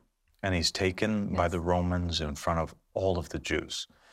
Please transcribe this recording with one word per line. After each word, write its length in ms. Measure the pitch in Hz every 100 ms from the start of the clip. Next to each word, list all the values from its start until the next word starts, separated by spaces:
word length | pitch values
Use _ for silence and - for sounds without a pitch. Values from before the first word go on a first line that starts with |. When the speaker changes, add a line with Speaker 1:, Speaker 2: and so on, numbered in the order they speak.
| _ _ _ _
Speaker 1:
and 120 | 98
he's 180 | 90 85
taken 640 | - 95 92 107 104 98
by 80 | 95
Speaker 2:
Yes. 80 | 87
Speaker 1:
the 80 | 87
Romans 600 | 85 87 90 90 87 80
in 120 | 76
front 240 | 71 - 82
of 140 | 78 - _
all 240 | - 95 87
of 100 | 78
the 100 | 80
Jews. 480 | - 80 80 - - _ -